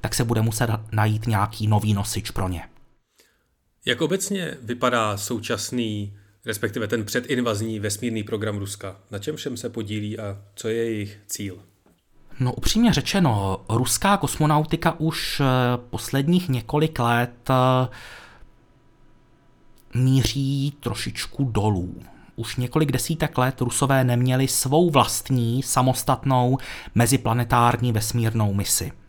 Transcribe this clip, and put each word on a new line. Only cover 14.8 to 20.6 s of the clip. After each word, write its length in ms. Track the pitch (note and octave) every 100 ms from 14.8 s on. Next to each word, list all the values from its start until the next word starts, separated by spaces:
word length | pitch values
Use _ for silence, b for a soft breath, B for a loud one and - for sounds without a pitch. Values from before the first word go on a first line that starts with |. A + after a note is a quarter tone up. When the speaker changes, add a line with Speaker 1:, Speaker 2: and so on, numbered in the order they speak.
| E3 -
Speaker 1:
už, 400 | D#3+ - - -
eh, 60 | C#3 B2+ B2 B2 A#2+
posledních 600 | - - C3+ C#3+ F3+ F3+
několik 500 | B2+ - D3 D#3 D#3
let, 500 | A#2 A#2+ A#2+ - -
eh, 380 | C3 B2+ B2+ B2+ B B B B B - _ _ _ _ _ - - _ _ _ _ - - -
míří 840 | A#2 C3 C3+ B2 C#3 C3+ C#3